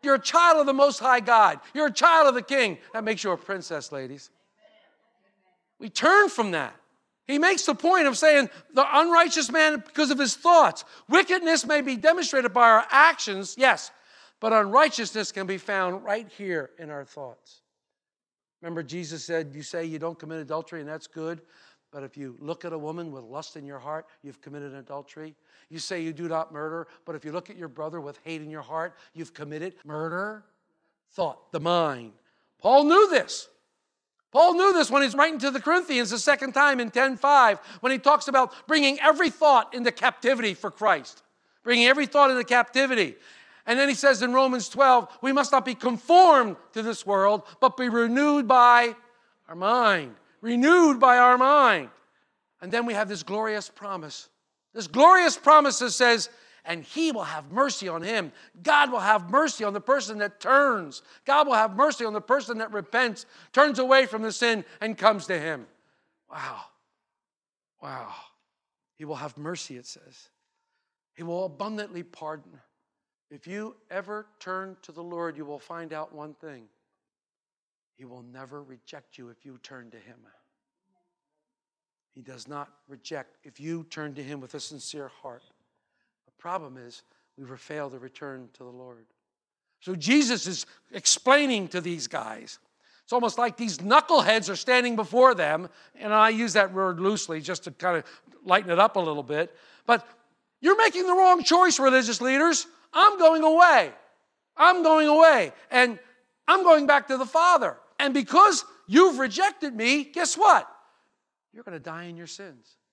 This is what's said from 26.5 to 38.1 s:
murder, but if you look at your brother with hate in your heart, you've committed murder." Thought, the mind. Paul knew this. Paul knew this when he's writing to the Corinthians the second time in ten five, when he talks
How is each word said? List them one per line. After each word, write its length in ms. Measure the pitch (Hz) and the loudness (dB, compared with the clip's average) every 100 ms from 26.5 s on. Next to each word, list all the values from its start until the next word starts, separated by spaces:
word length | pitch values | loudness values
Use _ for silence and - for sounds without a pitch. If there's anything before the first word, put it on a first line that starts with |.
murder, 360 | 151 156 165 160 _ - | -10 -12 -12 -14 _ -16
but 100 | 160 | -16
if 80 | |
you 80 | 151 | -12
look 180 | 160 175 | -12 -14
at 60 | - | -18
your 140 | 165 | -18
brother 320 | 127 156 165 | -12 -12 -12
with 180 | 143 143 | -16 -18
hate 180 | - 160 | -16 -14
in 80 | 151 | -14
your 120 | 156 | -18
heart, 340 | 156 156 170 175 _ | -12 -10 -10 _ _
you've 200 | - 160 | -20 -18
committed 420 | - 147 151 180 180 143 | -16 -14 -12 -12 -14 -14
murder." 580 | 151 160 175 202 214 _ _ _ _ _ _ _ | -10 -10 -8 -10 -12 _ _ _ _ _ _ _
Thought, 420 | - 165 - _ | -8 -8 -8 _
the 80 | 165 | -8
mind. 520 | 156 175 160 131 117 104 _ _ _ _ | -2 -2 -2 -6 -14 _ _ _ _ _
Paul 260 | 190 269 | 2 4
knew 240 | 294 349 415 | 6 6 6
this. 380 | 302 - - - _ _ _ _ _ _ _ _ | 2 -2 -12 -16 _ _ _ _ _ _ _ _
Paul 240 | 254 339 349 | 4 4 4
knew 180 | 392 | 2
this 180 | 359 285 | 2 2
when 100 | 262 | 0
he's 140 | 269 240 | 0 0
writing 240 | 311 311 | -2 0
to 100 | 269 | -6
the 120 | 262 | -4
Corinthians 480 | 247 349 359 262 226 | -2 -2 0 -4 -4
the 100 | 220 | -4
second 320 | - 277 269 | 0 0 -2
time 300 | 254 285 262 | 0 0 0
in 100 | 233 | -4
ten 240 | 233 269 254 | -2 -2 0
five, 440 | 277 285 240 196 - - | 2 4 4 2 -6 -8
when 140 | 247 | -4
he 40 | 262 | 0
talks 300 | 277 | 2